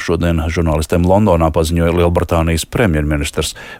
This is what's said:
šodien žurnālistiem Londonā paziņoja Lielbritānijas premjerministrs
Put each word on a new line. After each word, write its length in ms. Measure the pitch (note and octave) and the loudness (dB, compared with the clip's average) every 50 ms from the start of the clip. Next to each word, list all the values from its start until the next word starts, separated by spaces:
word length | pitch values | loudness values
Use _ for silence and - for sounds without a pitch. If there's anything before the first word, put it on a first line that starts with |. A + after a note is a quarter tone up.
šodien 400 | - - E2+ E2 F2 E2+ E2 D#2+ | -4 -2 -2 0 0 0 0 0
žurnālistiem 640 | D#2 D#2+ D#2+ F2 E2+ E2 D2+ D#2 D2+ - F2 E2+ F2 | -2 -2 -2 0 0 0 0 -2 -2 0 0 0 2
Londonā 460 | F2+ F#2+ G2+ G#2+ G2+ F2 E2 E2 D#2 | 4 4 4 4 4 4 2 2 2
paziņoja 400 | D2+ E2+ D#2+ D2+ E2+ E2 E2+ E2+ | 0 0 0 0 0 0 0 2
Lielbritānijas 720 | E2+ F2 F2 F2 F2 E2+ E2+ - F2 E2 E2 E2 E2 D#2+ - | 2 2 2 2 2 0 0 0 0 0 0 0 -2 -2 -4
premjerministrs 880 | - - - A#2+ F#2+ D#2 D2+ D2 D2 D2+ D2 - - - F2+ D#2 - - - - - - - | -4 -2 0 0 2 2 0 0 -2 -2 -2 -4 -4 -4 -4 -6 -6 -8 -12 -16 -18 -20 -12